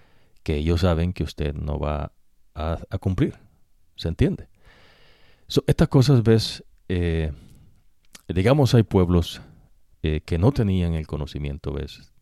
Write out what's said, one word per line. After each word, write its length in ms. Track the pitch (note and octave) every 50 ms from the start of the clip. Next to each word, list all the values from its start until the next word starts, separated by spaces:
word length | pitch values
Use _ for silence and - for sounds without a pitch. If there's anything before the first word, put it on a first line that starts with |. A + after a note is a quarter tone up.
| _ _ _ _ _ _ _ - _
que 120 | - D#2+
ellos 260 | D2 D2+ D#2+ E2+ D#2+
saben 320 | E2+ F#2 E2+ D#2+ E2+ F2+ F2+
que 100 | - D#2+
usted 300 | D#2 - - D2+ D2 D2
no 240 | D2 D2+ D2+ D#2 D2
va 340 | D2 D2 D2 D2 D2 - - _ _ _ _ _ _ _ _
a, 260 | - D#2 D#2+ E2+ E2 - -
a 80 | - F#2+
cumplir. 400 | - G2 F#2+ F2+ C3+ - - - - _ _ _ _ _ _ _ _ _ _
¿Se 120 | - - E2
entiende? 420 | E2 - B2 E3+ - - - - _ _ _ - - _ - - _ _ _ _ _ _ - - - _ _ -
So, 160 | - D3 - -
estas 220 | - - F3 -
cosas, 340 | - C#3+ B2+ C#3 C#3+ B2 G#2+
¿ves? 400 | A2+ A2+ A2+ A2 - - - - - _ _ _ _
Eh, 440 | F#2+ F2+ F2 F2 E2 E2 D#2+ D#2 C#2+ - - - - - - - _ _ _ _ _ _ _ _ _ - _ - D#2+
digamos, 400 | E2+ F#2 A2+ C3+ D3+ C#3 A2+ -
hay 100 | A#2+ G#2+
pueblos, 580 | - - G2 F2+ E2+ F2+ F2 E2 - - - - - - - - _ _ _ _ _ _ _ -
eh, 180 | D#2+ D#2 D2+
que 160 | - - F2+ E2
no 140 | F#2 B2+
tenían 420 | C#3+ - A#2 G2+ F#2+ F#2 F2 E2+ E2
el 140 | D#2+ D#2 -
conocimiento, 680 | D#2 D2 D2 D2 - C#2+ D2 C#2+ C#2+ D#2+ - C#2+ C#2+
¿ves? 380 | C#2+ C#2+ C#2 - - - _ _ _